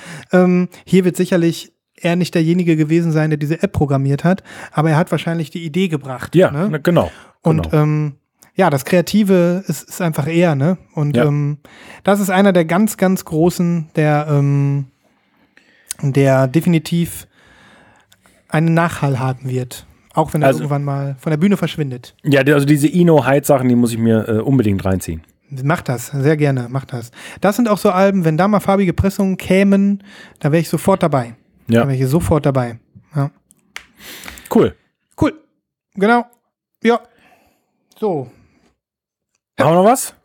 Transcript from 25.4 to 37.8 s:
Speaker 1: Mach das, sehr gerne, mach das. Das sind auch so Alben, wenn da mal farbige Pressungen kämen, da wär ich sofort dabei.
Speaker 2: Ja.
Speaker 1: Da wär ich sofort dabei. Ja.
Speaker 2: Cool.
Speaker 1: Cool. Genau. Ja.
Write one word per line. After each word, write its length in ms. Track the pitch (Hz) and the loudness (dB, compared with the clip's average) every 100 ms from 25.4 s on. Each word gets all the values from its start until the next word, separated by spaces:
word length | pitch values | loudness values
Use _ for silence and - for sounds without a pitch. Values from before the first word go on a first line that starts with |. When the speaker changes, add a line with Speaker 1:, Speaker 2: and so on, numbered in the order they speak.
| _ 139 | _ -8
Speaker 1:
Mach 180 | 139 175 | -4 -4
das, 260 | - 120 - | -4 -8 -6
sehr 280 | 143 135 156 | -2 0 2
gerne, 300 | 147 135 120 | 0 0 -4
mach 160 | 135 | -8
das. 260 | 131 120 117 - - - | -8 -12 -14 -18 -20 -2
Das 160 | 185 208 | -2 0
sind 120 | 233 | 0
auch 80 | 202 | 2
so 120 | 208 | 2
Alben, 340 | 180 196 196 160 | 2 2 2 0
wenn 100 | 156 | 0
da 120 | 196 | 2
mal 120 | 208 | 2
farbige 320 | - 196 190 | 0 0 0
Pressungen 440 | 165 196 - 190 185 | 0 -2 -2 -4 -4
kämen, 640 | - 185 196 196 196 202 - - - _ | 0 2 4 4 2 -2 -8 -20 -20 _
da 120 | 151 | 0
wär 80 | 160 | 0
ich 80 | 160 | 0
sofort 340 | 165 - 190 | -2 0 0
dabei. 340 | 170 143 120 - _ _ - | 2 0 -4 -12 _ _ 0
Speaker 2:
Ja. 140 | 113 | 0
Speaker 1:
Da 40 | 139 | 2
wär 60 | |
ich 120 | 131 131 | 0 0
sofort 380 | 156 - 156 | 0 0 0
dabei. 340 | 143 131 120 113 _ - _ 151 | 0 -2 -4 -10 _ -20 _ -6
Ja. 140 | 139 - _ _ _ - - _ - - - - - | -6 -8 _ _ _ -20 -20 _ -20 -18 -18 -20 -2
Speaker 2:
Cool. 200 | 233 127 - _ _ _ - | 2 2 -2 _ _ _ -2
Speaker 1:
Cool. 140 | 311 - _ _ _ _ _ | -2 -2 _ _ _ _ _
Genau. 320 | - 202 240 233 _ _ _ _ _ | -2 0 0 -2 _ _ _ _ _
Ja. 180 | 226 233 - _ _ _ _ _ _ _ | -2 -2 -4 _ _ _ _ _ _ _